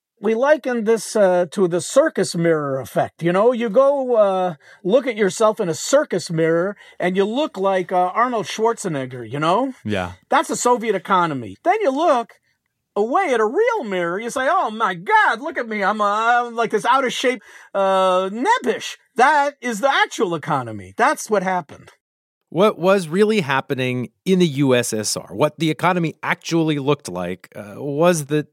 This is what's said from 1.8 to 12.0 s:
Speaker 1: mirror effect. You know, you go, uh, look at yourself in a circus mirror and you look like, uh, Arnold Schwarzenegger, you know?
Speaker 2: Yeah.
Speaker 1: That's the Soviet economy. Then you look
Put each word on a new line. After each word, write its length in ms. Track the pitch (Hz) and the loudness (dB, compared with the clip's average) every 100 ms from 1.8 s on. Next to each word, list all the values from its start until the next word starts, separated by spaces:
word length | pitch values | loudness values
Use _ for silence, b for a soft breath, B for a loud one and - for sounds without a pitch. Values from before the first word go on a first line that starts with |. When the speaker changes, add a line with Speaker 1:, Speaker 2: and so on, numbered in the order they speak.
| - 269 320 - 175 | 0 2 2 2 -4
Speaker 1:
mirror 460 | 170 170 156 143 135 | 0 2 0 -2 -6
effect. 420 | 123 165 123 - | -4 -2 -4 -2
You 100 | 170 | 0
know, 200 | 185 233 | 2 2
you 180 | 233 233 | 2 2
go, 460 | 220 277 285 254 226 | 4 4 2 0 2
uh, 400 | 202 190 180 156 B B | 2 2 -2 -6 B B
look 220 | 180 269 254 | 0 0 2
at 100 | 208 | 0
yourself 440 | 185 - 220 214 | 0 2 2 2
in 100 | 180 | -2
a 60 | 156 | -4
circus 560 | - 277 294 180 - | 2 2 2 -4 -4
mirror 440 | 160 160 170 190 202 B B | 0 2 2 0 -6 B B
and 160 | 180 190 | -2 0
you 80 | |
look 320 | 202 247 311 190 | 0 0 -4 -2
like, 360 | 196 190 175 | 0 0 0
uh, 200 | 180 180 196 | 0 0 0
Arnold 320 | 247 233 160 | 0 -2 -4
Schwarzenegger, 840 | - 226 226 190 143 127 127 110 | -2 0 0 -4 -6 -6 -10 -10
you 80 | 143 | -4
know? 360 | 160 208 269 - 107 | 0 0 -2 -6 -4
Speaker 2:
Yeah. 280 | 98 90 92 - | -4 -4 -8 -2
Speaker 1:
That's 180 | 277 311 | 0 0
the 80 | 233 | 0
Soviet 400 | 247 240 226 190 | 0 0 0 -4
economy. 600 | - 185 170 135 104 98 | 0 2 2 -2 -8 -6
Then 180 | 330 440 | -2 0
you 100 | 381 | 0
look 480 | 269 | 0